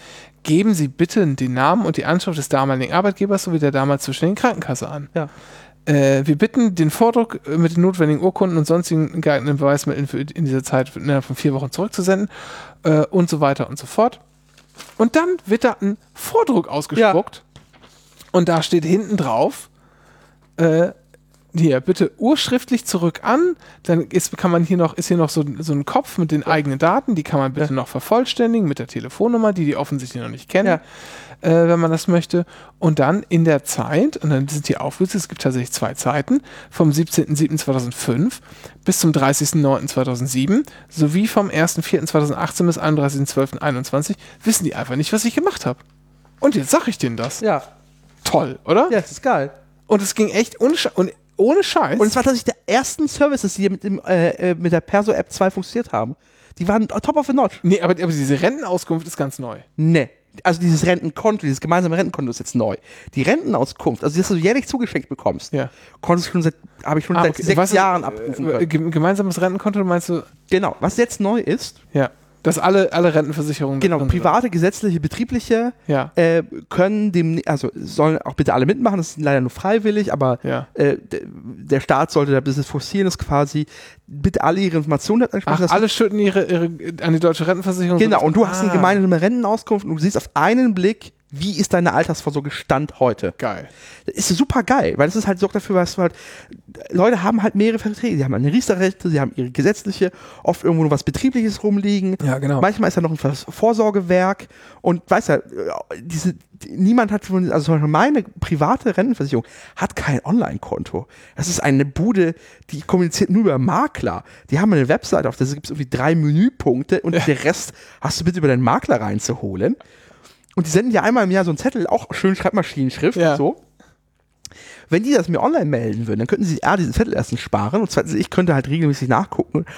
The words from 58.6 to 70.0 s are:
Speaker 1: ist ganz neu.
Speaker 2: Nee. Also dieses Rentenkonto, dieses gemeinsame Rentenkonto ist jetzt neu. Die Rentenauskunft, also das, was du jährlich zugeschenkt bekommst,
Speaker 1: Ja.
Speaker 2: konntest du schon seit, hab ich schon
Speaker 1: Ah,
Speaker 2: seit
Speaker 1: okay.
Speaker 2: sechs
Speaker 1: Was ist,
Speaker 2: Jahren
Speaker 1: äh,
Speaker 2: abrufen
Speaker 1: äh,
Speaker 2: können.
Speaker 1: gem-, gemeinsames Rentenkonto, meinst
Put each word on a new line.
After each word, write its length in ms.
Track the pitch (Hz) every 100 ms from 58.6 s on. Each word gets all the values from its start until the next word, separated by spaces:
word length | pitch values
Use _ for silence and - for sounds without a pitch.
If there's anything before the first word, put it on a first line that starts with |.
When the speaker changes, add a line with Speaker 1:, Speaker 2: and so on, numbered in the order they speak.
| 214 180 - 165 165
Speaker 1:
ist 100 | -
ganz 220 | 139 -
neu. 180 | 123 107 - -
Speaker 2:
Nee. 340 | 160 165 123 _ _ -
Also 180 | 180 170
dieses 240 | 175 160 165
Rentenkonto, 560 | 180 - - 220 214
dieses 180 | 151 131
gemeinsame 380 | - 175 180 165
Rentenkonto 320 | 175 - 131
ist 80 | 113
jetzt 140 | -
neu. 220 | 123 110 95 - - - -
Die 80 |
Rentenauskunft, 800 | 131 294 320 165 127 - - 117
also 140 | 147 156
das, 100 | 185
was 80 | 185
du 40 |
jährlich 240 | 170 262 -
zugeschenkt 420 | 262 240 151 -
bekommst, 420 | 135 - - -
Speaker 1:
Ja. 180 | 147 131 - - -
Speaker 2:
konntest 280 | - 175 165
du 40 |
schon 80 | 180
seit, 120 | 160 - - -
hab 140 | - 156
ich 60 | -
schon 120 | 175
Speaker 1:
Ah, 60 |
Speaker 2:
seit 80 | 165
Speaker 1:
okay. 120 | 151
Speaker 2:
sechs 140 | 160 170
Speaker 1:
Was 120 | 190
ist, 40 | 196
Speaker 2:
Jahren 280 | 190 180
Speaker 1:
äh, 20 | 190
Speaker 2:
abrufen 420 | 107 233 262 165
Speaker 1:
äh, 40 |
Speaker 2:
können. 180 | - 165
Speaker 1:
gem-, 220 | 151 160
gemeinsames 500 | 160 160 196 196 175
Rentenkonto, 420 | 185 190 208 202
meinst 260 | 190 175